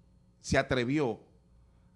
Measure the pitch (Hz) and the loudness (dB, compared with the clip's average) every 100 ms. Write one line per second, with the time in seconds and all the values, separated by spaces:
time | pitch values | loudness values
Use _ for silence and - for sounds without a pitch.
0 | - - - - - 135 135 131 120 151 | -20 -20 -20 -16 -2 0 2 0 0 0
1 | 131 101 - - _ - - - - | -2 -4 -12 -20 _ -20 -20 -20 -20